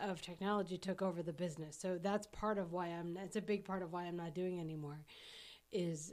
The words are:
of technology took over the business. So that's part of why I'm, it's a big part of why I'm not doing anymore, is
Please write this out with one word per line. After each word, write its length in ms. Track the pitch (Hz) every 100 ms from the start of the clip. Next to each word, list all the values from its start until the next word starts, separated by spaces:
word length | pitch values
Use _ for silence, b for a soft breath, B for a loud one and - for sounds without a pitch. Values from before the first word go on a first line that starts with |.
of 200 | 208 175
technology 560 | - 170 190 208 180 180
took 240 | 190 185
over 220 | 190 170
the 80 | 165
business. 440 | 151 180 151 156 -
So 200 | 185 180
that's 260 | 185 208 208
part 300 | - 214 208
of 140 | 175
why 140 | 175 175
I'm, 300 | 170 175 175
it's 200 | 190 220
a 40 |
big 220 | 202 202 202
part 160 | 190
of 120 | 175
why 100 | 175 175
I'm 120 | 175
not 160 | 170 160
doing 240 | 185 180
anymore, 400 | 160 156 147 151 151 B B B B B _
is 400 | 202 175 160 160